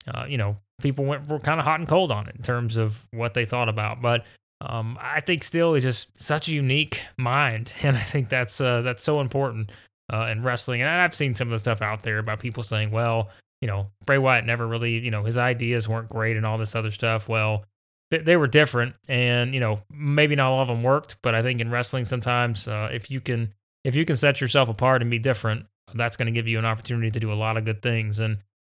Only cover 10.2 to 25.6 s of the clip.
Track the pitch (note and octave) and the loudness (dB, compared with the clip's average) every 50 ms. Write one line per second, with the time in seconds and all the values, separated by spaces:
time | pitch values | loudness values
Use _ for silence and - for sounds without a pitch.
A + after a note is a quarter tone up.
10.2 | A2+ A#2 A2 A2 B2 B2+ B2 - - C3 B2 A#2+ B2+ D3+ E3+ F3+ F3+ E3+ - - | -2 -2 -4 -2 -2 -2 -2 -2 -2 -2 0 0 2 2 4 4 2 2 2 0
11.2 | D3 C3+ A#2 - B2 A#2 A#2 A2 G2+ B2 A2 G#2 A2 G#2 G#2+ G#2 - A#2 G#2+ G#2+ | 0 0 0 -2 -2 -2 -2 -2 0 0 0 0 0 -2 -4 -4 -4 -4 -2 -2
12.2 | G#2+ A2+ G#2+ G#2+ - B2 A2+ B2 A2 - A2 G#2+ G#2+ G#2+ A2 A2+ A#2 A#2 A2+ A2+ | -2 -4 -4 -6 -6 -8 -8 -8 -6 -4 -2 -2 0 0 0 0 0 2 2 0
13.2 | G#2+ - - - _ _ _ - B2 G#2+ G2 G2 G2 G2+ - _ - - C#3 C#3 | -2 -4 -8 -20 _ _ _ -8 -6 -4 -2 -2 -4 -6 -10 _ -2 0 2 4
14.2 | C3 C3 B2+ A#2 A2+ A#2 A#2 A#2 A#2 A2+ A#2 A#2 A#2+ A#2 A#2 A2+ B2 A#2+ A2 G#2 | 4 4 4 4 2 0 -2 -2 -2 -2 -2 -2 0 0 -2 -2 -2 -2 -2 -2
15.2 | G#2 A2+ A#2 B2 A#2+ B2+ B2 A#2 A#2+ A#2 A#2+ A#2 G#2+ A2 A2+ A2+ A2+ A2 - A2 | 0 0 0 2 2 2 0 0 0 0 0 0 0 -2 -2 -4 -4 -6 -4 -2
16.2 | A2 A2+ A2+ A2 A2 G#2+ A2 A2 A2 G#2 - A2+ A2 G#2+ G#2 - A#2+ A2+ A2+ A2 | -2 0 0 0 0 -2 -2 -2 -4 -4 -4 -4 -4 -4 -4 -2 0 0 0 0
17.2 | G#2 - A2+ A2 G#2+ A2 G#2+ G#2 G2+ - _ _ _ _ _ _ _ - D#3+ D#3 | -2 -2 0 0 2 2 0 -2 -4 -8 _ _ _ _ _ _ _ -4 -2 0
18.2 | D#3 D#3+ F3 E3+ D3 B2 - D3+ D3+ C#3 - A#2+ A#2+ C3 - _ _ - B2+ B2 | 4 4 4 6 6 6 6 6 6 6 4 0 0 -2 -4 _ _ -4 0 0
19.2 | B2 B2 A#2+ A#2+ A#2+ B2+ C3+ B2+ B2 A2 G#2+ G#2 - - D3+ D3 D3 C#3+ C#3+ D3+ | 2 2 2 2 0 0 0 0 0 0 0 -2 -6 -12 -10 -4 0 2 4 4
20.2 | D3+ D3 D3 C#3 C3 C3 C3 C3 C3+ B2 A#2 A#2 A#2 B2+ C#3 D3+ - - - - | 4 4 4 4 4 4 4 2 2 2 0 0 2 2 2 2 0 -4 -10 -4
21.2 | - B2 A2+ A2+ A#2 B2+ B2 A#2 A#2 A#2 A#2+ A#2+ B2 - - B2+ A#2 - C3 A#2+ | -2 0 2 2 2 2 0 0 -2 -2 -2 -2 -2 -2 -2 -4 -2 -2 -2 -2
22.2 | - B2 B2 B2 A#2+ A#2 A2 G2+ - A2 G#2+ G#2+ G#2+ - C3 A#2 - - C3+ C3 | 0 0 2 2 2 2 0 -4 -4 -6 -4 -4 -4 -4 -6 -6 -8 -6 -8 -6
23.2 | - - A#2+ A2+ A#2 G#2 - _ _ _ _ _ - C3+ B2 D3+ E3 F3 D3 A#2+ | -4 -2 -2 -2 -2 -4 -6 _ _ _ _ _ -2 0 2 2 2 2 2 2
24.2 | D3 C#3+ C3+ - C3+ A#2 - C#3+ B2+ A#2 G#2+ G2+ B2+ C3 C3 B2 A#2+ A#2 A#2 A#2 | 4 2 2 2 0 2 4 4 4 4 2 2 4 4 4 4 4 2 0 0
25.2 | A#2 C3+ A#2+ - - A2 G#2+ A#2+ | 0 0 0 0 0 -2 -2 -4